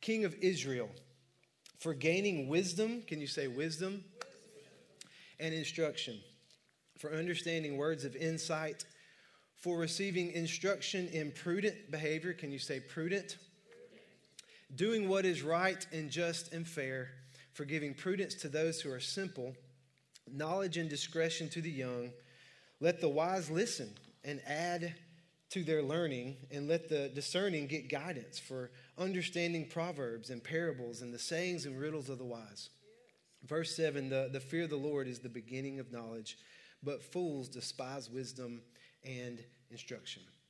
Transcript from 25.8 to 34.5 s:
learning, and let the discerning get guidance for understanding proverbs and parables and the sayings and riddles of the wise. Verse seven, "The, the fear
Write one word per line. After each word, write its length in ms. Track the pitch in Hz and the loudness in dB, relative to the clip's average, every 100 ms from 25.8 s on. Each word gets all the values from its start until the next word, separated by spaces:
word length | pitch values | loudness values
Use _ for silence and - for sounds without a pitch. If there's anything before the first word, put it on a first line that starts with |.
learning, 540 | 139 160 170 131 120 135 - | 4 4 2 0 -4 -8 -8
and 160 | 147 143 | -4 2
let 200 | 165 165 | 2 4
the 200 | 151 139 | 2 2
discerning 580 | 131 139 175 202 160 143 | -2 0 2 4 2 0
get 220 | 151 131 | -2 -2
guidance 500 | 143 160 151 107 - | -2 -2 -6 -6 -10
for 320 | - 131 123 - - - | -6 -6 -6 -10 -20 -2
understanding 680 | 185 185 165 175 170 170 151 | 0 2 0 2 2 2 -2
proverbs 640 | 170 170 156 127 117 113 | -2 -2 -2 -4 -4 -6
and 140 | 123 | -8
parables 580 | - 160 170 135 120 113 | -2 0 2 0 -4 -6
and 100 | 123 | -8
the 60 | 120 | -6
sayings 480 | - 160 180 175 143 | -2 0 0 0 -2
and 100 | 131 | -4
riddles 320 | 147 156 131 | -2 -2 -4
of 100 | 131 | -6
the 60 | |
wise. 460 | 123 117 110 101 - - - - - _ _ _ | -4 -6 -8 -14 -16 -16 -20 -20 -20 _ _ _
Verse 300 | 135 151 160 | -4 -2 -2
seven, 340 | - 160 139 135 | 2 2 2 2
"The, 200 | 135 135 | 2 2
the 60 | 135 | -2
fear 240 | 131 | -2